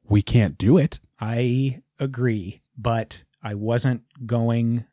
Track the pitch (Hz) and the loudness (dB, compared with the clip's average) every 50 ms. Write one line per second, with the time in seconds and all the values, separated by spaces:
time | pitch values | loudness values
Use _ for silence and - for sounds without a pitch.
0 | _ - 104 104 - - - 120 107 82 71 - 95 104 147 185 147 160 - - | _ 2 2 2 2 4 4 4 4 2 0 0 2 4 4 4 4 0 -2 -8
1 | - _ _ _ 107 110 117 117 127 123 120 131 135 135 127 - - _ _ _ | -16 _ _ _ -6 -4 -2 -2 0 0 0 0 0 -2 -4 -6 -14 _ _ _
2 | 143 135 127 117 127 123 113 107 87 92 - - _ _ _ 127 107 117 117 113 | -6 -6 -4 -2 -2 0 0 -2 -6 -10 -14 -16 _ _ _ -6 -2 -2 -2 -2
3 | 110 - - - - _ _ _ - 110 104 101 107 110 117 120 - 135 123 113 | -4 -6 -12 -20 -20 _ _ _ -10 -10 -8 -6 -2 -2 0 0 2 0 -2 -2
4 | - _ _ - 123 107 120 117 117 117 117 117 117 117 120 117 113 - | -6 _ _ -16 -6 -2 -2 0 0 2 0 2 0 0 0 -2 -4 -8